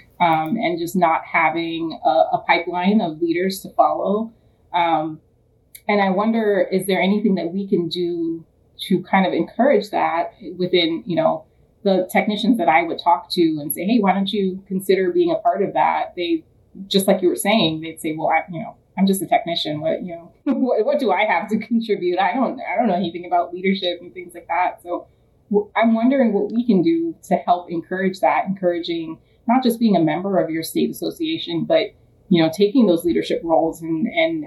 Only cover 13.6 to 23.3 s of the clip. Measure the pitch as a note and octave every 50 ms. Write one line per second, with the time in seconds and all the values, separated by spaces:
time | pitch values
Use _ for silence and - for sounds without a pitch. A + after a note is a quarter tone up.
13.6 | C#3+ D#3 - - F3 G3+ A#3+ A#3 G3 F#3+ F#3 G3 G3 G3 - G#3 G3 F#3 F#3 F#3+
14.6 | - _ G3 F#3+ - - F#3+ F#3 F#3+ F3+ E3+ F3+ E3+ E3+ D#3+ D#3+ - A#3 G#3 G3+
15.6 | G3 D#3 C#3+ D#3 D#3 D#3+ D#3+ D#3 D3+ - - F3+ F3 E3+ E3 D#3+ - _ _ _
16.6 | _ _ _ F#3 G3 - - G3 F#3+ - - - F3+ F3 - - - G3 G#3+ E3+
17.6 | E3+ D#3+ D#3+ D#3 D#3+ E3 D#3+ - - D#3+ D#3 D#3+ D#3 - D#3+ D#3+ - - F3 D#3+
18.6 | D3+ - - _ _ _ _ - F#3+ G3 G3 F#3+ E3 D3 - - - E3+ E3+ E3+
19.6 | - E3 D3+ D3+ D#3 D#3+ - E3 F3 F3+ E3 E3 E3+ F#3 _ _ _ D4 A#3 -
20.6 | C4 A#3+ A#3 A3 G#3+ C4+ C#4 - C4+ G3+ F3 F#3 G#3+ - F3+ E3+ G#3+ G3 G#3+ G3
21.6 | - - A#3+ A3+ A3+ - G3+ F3+ F3 F3+ F3+ F3+ G3 - A#3+ C4+ A#3+ - - -
22.6 | - - F3 G#3 B3 G#3+ F3+ F3+ F#3+ E3 - E3+ F3 F3